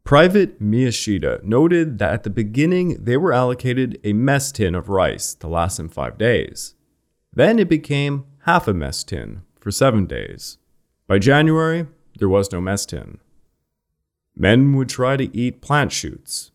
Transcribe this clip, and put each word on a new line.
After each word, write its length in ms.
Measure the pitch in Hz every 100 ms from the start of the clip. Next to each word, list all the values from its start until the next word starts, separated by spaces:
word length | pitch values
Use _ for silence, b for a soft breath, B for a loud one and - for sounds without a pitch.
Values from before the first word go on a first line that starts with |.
Private 580 | - 139 180 202 180 -
Miyashita 840 | 104 117 127 - 107 95 69 57
noted 540 | 95 120 170 175 160 107
that 140 | 87
at 100 | 110
the 60 | 107
beginning, 760 | 104 107 123 160 180 175 -
they 120 | 104 131
were 160 | 180
allocated 680 | 123 127 123 127 127 131 -
a 100 | 104
mess 380 | 104 135 139 -
tin 240 | - 92
of 140 | 87 95
rice 440 | 95 76 50 -
to 120 | - 80
last 300 | 82 92 -
them 120 | 80
five 300 | - 60 -
days. 560 | 117 95 - - - _ _ _ _ _ _
Then 280 | - 170 226
it 80 | 180
became 560 | 151 147 143 143 139 - _
half 260 | 170 170 117
a 80 |
mess 300 | 87 69 -
tin 380 | - 73 53 90 - _
for 100 | 104
seven 360 | - 135 107 87
days. 520 | 62 50 - - - _ _ _ _ -
By 140 | 98
January, 640 | 113 143 160 160 160 170 156 _ _ -
there 100 | 98
was 220 | 98 98
no 100 | 90
mess 240 | 92 101
tin. 340 | - 58 50 - _ _ _ _ _ _ _ _ _ _ _
Men 400 | - 92 120 139
would 140 | 139 123
try 280 | - 127 139
to 200 | 127 110
eat 260 | 123 -
plant 300 | - 147 113
shoots. 580 | - - - - - -